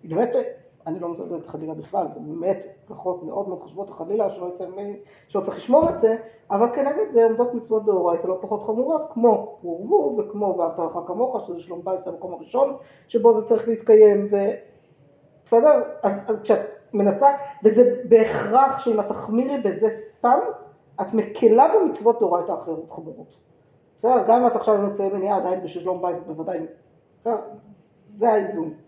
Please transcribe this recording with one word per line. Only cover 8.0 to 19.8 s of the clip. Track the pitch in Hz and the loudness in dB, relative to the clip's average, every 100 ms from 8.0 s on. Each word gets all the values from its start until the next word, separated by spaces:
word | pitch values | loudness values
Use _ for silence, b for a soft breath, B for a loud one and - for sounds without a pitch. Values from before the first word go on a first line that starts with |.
| 175 170 170 | 0 -2 -4
לא | 185 | -6
פחות | - 208 | -6 -8
חמורות, | - 220 277 311 302 | -4 -4 -2 -2 -4
כמו | - 233 208 - - | 2 4 2 -2 -14
פרו | 175 170 | -12 -10
ורבו, | 214 403 294 240 | 0 2 2 -4
וכמו | 202 208 202 180 | -6 -4 -4 -2
ואהבת | 165 175 | -4 -4
לרעך | 165 175 170 | -6 -6 -8
כמוך, | 190 254 233 - | -4 -2 -2 -8
שזה | 170 | -14
שלום | 160 175 | -12 -12
בית, | 190 185 | -6 -6
זה | 180 | -8
המקום | - 180 | -12 -14
הראשון | 160 160 247 277 277 B B _ | -14 -6 -2 -2 -2 B B _
שבו | 226 226 | 2 4
זה | 214 214 | 4 2
צריך | 226 233 | 0 0
להתקיים, | 220 - 214 214 202 202 | -4 6 8 10 8 0
ו-, | 202 196 - - _ _ _ _ _ _ _ - | 0 -2 -4 -14 _ _ _ _ _ _ _ 2
בסדר? | 233 294 294 - - | 4 6 4 2 -4
אז, | 202 - - | -4 -4 -6
אז | 214 | -6
כשאת | - 208 - - _ | 0 0 0 -14 _
מנסה, | 208 202 196 277 277 B B | 0 0 4 4 4 B B
וזה | 220 214 240 240 - | 2 6 4 4 6
בהכרח | 226 220 - 202 240 269 262 | 6 6 0 2 4 4 0
שאם | 247 208 | -2 -2
את | 196 | -2
תחמירי | - - 220 262 277 | -6 -4 -2 0 -2
בזה | 208 175 | -2 0